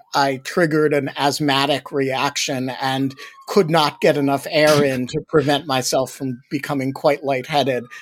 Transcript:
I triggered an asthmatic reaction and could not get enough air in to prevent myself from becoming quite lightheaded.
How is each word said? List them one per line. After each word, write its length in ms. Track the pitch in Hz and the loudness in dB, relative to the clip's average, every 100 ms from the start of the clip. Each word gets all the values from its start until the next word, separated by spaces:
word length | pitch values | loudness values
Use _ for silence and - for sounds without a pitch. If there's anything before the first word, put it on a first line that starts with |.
| _ | _
I 280 | 151 139 131 | 0 0 -2
triggered 480 | 131 - 165 156 151 | -4 0 2 2 2
an 160 | 147 135 - | 2 -2 -2
asthmatic 760 | 143 139 151 135 139 139 - | 0 0 0 2 2 0 -2
reaction 800 | 147 135 131 139 139 - 135 131 | -4 -2 -2 -2 -2 -4 -4 -6
and 460 | 127 135 135 135 - - - - | -4 -4 -2 -2 -6 -18 -18 -2
could 220 | - 170 | 0 4
not 280 | 165 147 - | 4 2 2
get 160 | 175 147 | 2 4
enough 280 | 139 139 - | 2 0 0
air 340 | 165 151 151 | 2 4 4
in 220 | 143 131 127 | 4 0 -4
to 160 | 156 - | -6 -2
prevent 360 | 160 135 143 165 | 0 2 0 0
myself 460 | 131 123 147 127 | -2 0 -2 -2
from 260 | - 135 123 - | -4 -8 -8 -6
becoming 420 | 147 - 143 131 | -6 -4 -4 -4
quite 320 | 135 156 147 | 0 2 2
lightheaded. 600 | 135 135 127 151 131 123 117 - | 0 -4 -2 -2 0 -2 -4 -16